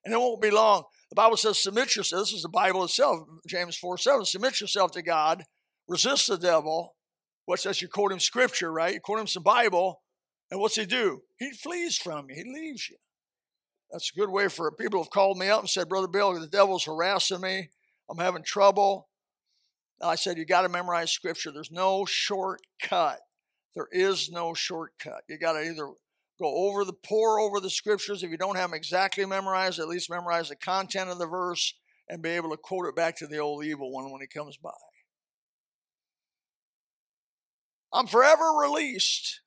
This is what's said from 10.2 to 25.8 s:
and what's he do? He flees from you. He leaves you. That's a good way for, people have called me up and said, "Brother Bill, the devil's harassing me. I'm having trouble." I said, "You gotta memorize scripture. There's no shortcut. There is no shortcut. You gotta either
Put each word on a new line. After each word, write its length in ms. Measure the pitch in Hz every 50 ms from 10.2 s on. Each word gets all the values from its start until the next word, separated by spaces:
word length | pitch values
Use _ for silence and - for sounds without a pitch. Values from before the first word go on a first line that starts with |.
| _ _ _ _ _ _
and 100 | 180 196
what's 160 | 202 220 -
he 80 | 220 214
do? 400 | 175 233 254 226 185 139 - _ _ _ _
He 120 | 240 285
flees 440 | 254 - - 294 349 349 349 330 -
from 320 | - - 185 156 147 143 135
you. 80 | 131
He 80 | 151 175
leaves 460 | 240 262 311 320 311 277 214 - -
you. 80 | - _ _ _ _ _ _ _ _ _ _ _ _ _ _ _ _ _ _ _
That's 220 | - 170 - - -
a 40 | 165
good 100 | 208 196
way 200 | 185 196 202 196
for, 220 | - - 165 151
people 320 | 151 - - 220 196 185
have 80 | 160 -
called 280 | - 202 196 196 196 180
me 100 | 185 196
up 120 | 208 220
and 100 | 208 180
said, 180 | - 190 175 156
"Brother 200 | 185 190 190 175
Bill, 300 | 165 202 202 202 180 170
the 80 | 160
devil's 380 | 151 170 202 196 196 190 170 -
harassing 560 | 156 156 156 170 190 202 190 - - 196 180
me. 300 | 190 185 190 190 180 - _ _ _ _ _ _ _ -
I'm 100 | - 165
having 240 | 175 185 180 170
trouble." 680 | 165 - - 208 196 202 190 202 202 196 202 - - _ _ _ _ _ _ _ _ _ _ _ _ _ _ _ _ _ _ _
I 140 | - 170 165
said, 220 | 165 - 190 175
"You 80 | 165 160
gotta 240 | 151 180 175 185 180
memorize 420 | 175 175 180 180 175 170 165 165
scripture. 400 | - - - 175 170 - - 156
There's 200 | 139 147 156 143
no 340 | 160 175 185 190 190 196 202
shortcut. 1160 | - - - - - 208 190 190 185 185 - - _ _ _ - - 202 180 165 143 - - _ _ _ _ _ _ _ _ _ _ -
There 140 | 170 151 -
is 380 | - 180 185 196 190 - - -
no 220 | 175 175 170 165
shortcut. 720 | 165 160 - - 180 165 160 - _ _ - - - - _ -
You 100 | 156 151
gotta 240 | 170 165 160 156
either 240 | 151 165 165 156